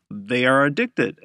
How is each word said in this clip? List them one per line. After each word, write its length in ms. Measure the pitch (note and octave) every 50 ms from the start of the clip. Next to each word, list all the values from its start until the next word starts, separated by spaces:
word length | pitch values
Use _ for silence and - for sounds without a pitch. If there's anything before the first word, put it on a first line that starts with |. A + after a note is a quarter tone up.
| _ -
they 340 | G2+ G#2 G2 G#2 B2 B2 B2+
are 200 | B2+ C3+ C#3 C#3+
addicted. 520 | D3 C#3+ F3+ B3 A#3+ - - B2 - - - -